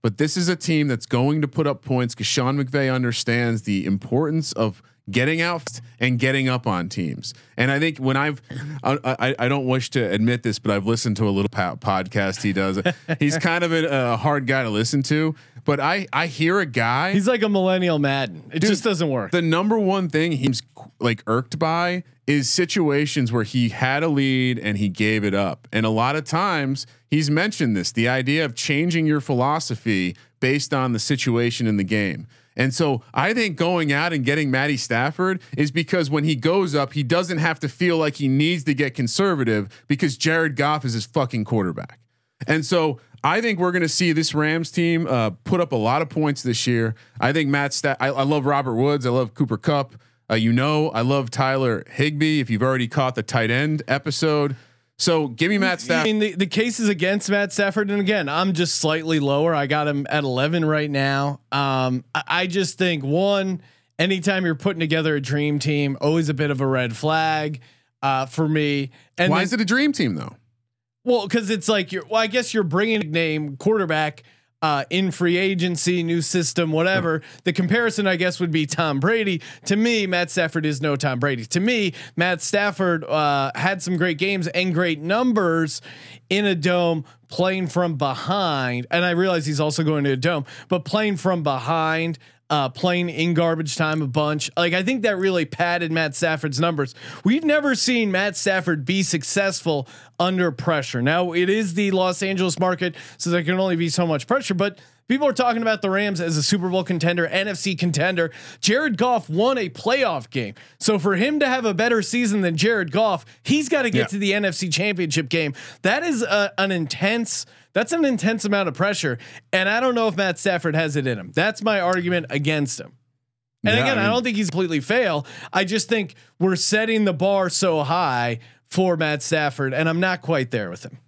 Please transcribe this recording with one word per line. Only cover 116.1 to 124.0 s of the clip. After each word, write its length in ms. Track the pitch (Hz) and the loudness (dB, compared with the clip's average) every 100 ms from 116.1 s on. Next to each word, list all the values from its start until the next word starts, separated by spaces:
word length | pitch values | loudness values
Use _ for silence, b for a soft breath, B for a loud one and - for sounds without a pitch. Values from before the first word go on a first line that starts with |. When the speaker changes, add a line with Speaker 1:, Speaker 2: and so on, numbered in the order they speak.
| 254 | -2
Speaker 2:
a, 280 | 226 202 202 - | 0 0 0 0
an 140 | 196 | 0
intense, 760 | 185 147 - 196 233 226 - - b b | 0 -2 -2 0 0 -2 -6 -10 b b
that's 180 | 190 226 | -2 0
an 120 | 339 | 2
intense 400 | 285 226 202 226 | 2 2 0 0
amount 260 | 214 202 180 | 0 0 0
of 40 | |
pressure. 460 | 131 196 202 147 117 B B _ | 0 -2 0 -2 -4 B B _
And 160 | 185 190 | 0 2
I 100 | 220 | 2
don't 140 | 254 | 2
know 140 | 240 220 | 2 0
if 100 | 175 | 0
Matt 220 | 190 170 | -2 0
Stafford 340 | 202 175 170 | 0 0 0
has 220 | 156 160 147 | 0 0 0
it 100 | 131 | -2
in 140 | 110 | -4
him. 120 | 92 - | -4 0
That's 260 | 196 214 | 0 0
my 180 | 214 202 | 0 2
argument 460 | 175 185 175 180 147 | 2 0 0 -2 -2
against 480 | 143 147 156 139 - | -2 0 0 -2 -4
him. 120 | - _ _ _ _ _ _ _ | -12 _ _ _ _ _ _ _
And 120 | 208 233 | 2 2
Speaker 1:
Yeah, 60 | |
Speaker 2:
again, 160 | 262 | 2
Speaker 1:
I 20 | 247 | 2